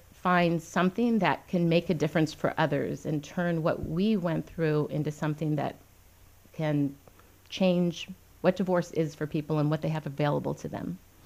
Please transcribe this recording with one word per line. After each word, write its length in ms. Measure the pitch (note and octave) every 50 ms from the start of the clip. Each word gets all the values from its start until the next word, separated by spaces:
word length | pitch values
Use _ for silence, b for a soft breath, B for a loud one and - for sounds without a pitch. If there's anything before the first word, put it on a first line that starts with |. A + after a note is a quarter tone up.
| - -
find 500 | - - - F#3 F3+ F3 F3 E3+ E3+ D#3+
something 580 | E3 - - F#3+ F3 F#3 - A3+ A#3+ A#3+ A#3 G#3+
that 280 | F3+ D3+ - - -
can 220 | - - F3 E3+ E3
make 200 | E3 F3 E3+ -
a 40 | F3
difference 400 | D3 D3+ D3+ - E3 D#3 D3 -
for 200 | - - - -
others 480 | - D#3+ D3 D3 C#3 C3 - C#3+ D3 -
and 180 | D3+ D#3 D3 D3
turn 400 | - - F3+ F3 F3 E3+ D#3+ D#3
what 240 | E3 - - D#3
we 300 | - D#3+ F3 G3+ A3 A3
went 280 | F#3+ E3+ F3 D#3+ D#3+ D#3
through 440 | - - - E3 D#3 D3+ D3+ D3 -
into 180 | C#3 D3+ C#3+ D#3
something 460 | D3+ - D#3+ D#3 D3+ D3+ D#3+ D3+ D3+
that 200 | C#3+ C3+ - - - - - - - - - - - - - - - - -
can 420 | - - D#3+ D3+ D3 D3 C#3+ C#3 C#3 - - - - - - - - - -
change 640 | - - - F#3+ F#3 F3 F3+ F3 F3 E3+ - - - F#3 - - - - -
what 160 | - F3+ F#3
divorce 340 | - F#3+ F#3 F3+ F3 E3 -
is 240 | - D#3 E3 D3 -
for 100 | - D3+
people 340 | D3 - D#3 D3 - D#3 D3+
and 100 | D3 D3
what 120 | D#3 D3+
they 80 | - D#3
have 160 | D#3 D#3 -
available 480 | C#3+ C#3 - D3 D3 D3 C#3+ - C#3 D3+
to 140 | - -
them. 300 | D3 E3 - - - F3 - - - - B B